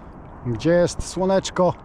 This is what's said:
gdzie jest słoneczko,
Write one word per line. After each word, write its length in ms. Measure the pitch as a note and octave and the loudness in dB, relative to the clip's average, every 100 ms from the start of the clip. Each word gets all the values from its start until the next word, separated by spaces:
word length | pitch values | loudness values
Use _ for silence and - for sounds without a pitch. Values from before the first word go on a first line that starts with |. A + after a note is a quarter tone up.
| - - - - B2+ | -10 -18 -18 -10 -6
gdzie 240 | A2 D3 | -2 4
jest 380 | F3 F3 - - | 4 4 0 -8
słoneczko, 680 | - F#3+ F#3+ - - F3+ - | -2 0 2 0 0 0 0